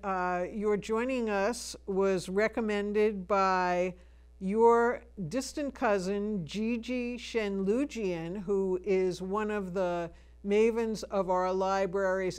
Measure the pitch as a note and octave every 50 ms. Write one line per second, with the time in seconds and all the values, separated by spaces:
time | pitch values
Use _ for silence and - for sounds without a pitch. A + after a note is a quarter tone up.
0 | - G3 F#3+ F#3 F3+ F3+ F3+ F3 F3+ E3 G3+ G#3+ G3+ G#3+ G#3 F#3+ - - A3 A3+
1 | A#3+ C4 C4 B3 A#3 A3 G3+ G3 G3 A3+ A#3 - - - - - - - F#3+ F#3+
2 | G3 G3 F#3+ F3 - F3+ F#3 G3+ A3 G#3+ A3 B3 A3+ G#3+ G#3 G3+ G3+ G#3 G#3 G#3+
3 | G#3+ A3 G#3 F#3+ F3+ - G3+ G3 F#3+ F#3+ F#3 F#3 F3+ F3+ F3+ F3+ F#3 F#3 F3 -
4 | - - - - - - - - F#3+ F#3 G#3 A3+ A#3 A#3 A#3 A#3 A#3 A#3+ A#3+ -
5 | - - - G#3+ F3+ D3 A3 C4 C4 - - D#4 C#4+ C4+ - - C4 A3 G3+ G3
6 | F3 F#3+ G#3 G3+ G3+ G#3+ G#3+ F#3+ D#3 C#3+ - G#3 A3 A3+ A#3+ A3+ A3+ B3 B3+ B3
7 | A#3+ A#3+ B3 A#3 - - - A3+ G#3+ G3+ G3 G3 F#3+ G3 A3 B3+ D4 C#4+ - A3+
8 | G#3 F#3 F3 E3 E3 E3+ F#3 G#3+ F3+ G3+ G3+ G3 G3 F#3+ F3+ F3+ F3+ G#3 F#3+ F#3
9 | F#3 F#3 E3+ E3+ F#3 F#3 G3 G#3+ G#3+ G#3 G#3+ G#3 F#3+ F3+ F3 G3 F#3 F3 F3 F3
10 | E3+ E3 - - - - - - - G3+ G3+ G#3+ A3+ A#3 A3 A#3 A#3 A3 A3 -
11 | - - G#3+ G3 F#3 F#3 F3+ F3+ F3+ F#3 F#3 F#3+ F#3 F#3+ G3 G3 G3 F#3 F#3 G3
12 | G3 F#3 F#3 F#3+ F#3 F#3 -